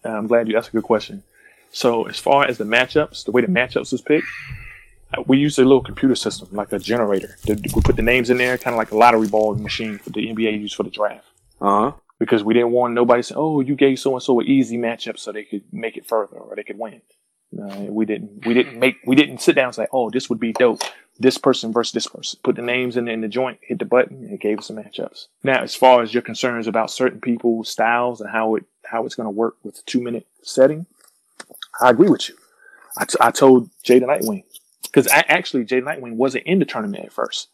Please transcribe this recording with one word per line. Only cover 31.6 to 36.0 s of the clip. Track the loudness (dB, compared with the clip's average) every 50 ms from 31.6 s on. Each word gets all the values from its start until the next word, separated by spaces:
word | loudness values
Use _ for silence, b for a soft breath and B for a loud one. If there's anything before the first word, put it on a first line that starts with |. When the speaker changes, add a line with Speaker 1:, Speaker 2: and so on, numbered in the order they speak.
| -20 _ -6 2
Speaker 1:
I | 4 4
agree | 4 6 4 2
with | 2 0 -2
you. | -12 -12 _ B B B B B B B B B B B
I, | -10 -8
t-, | -6 0 2
I | 2 2
told | 4 6 6 8 8 6 4 -2 _ _
Jay | 2 4 4 4
the | 6
Nightwing, | 4 0 0 -2 -4 -6 -6 _ _ _ -20 _ _ _ _ -18 2
'cause | 2 2 4
I, | 6 4 2 4 4
actually | 0 0 0 -2 -4 -4 -2
Jay | 0 -2 -2
the | -2
Nightwing | -2 -8 -8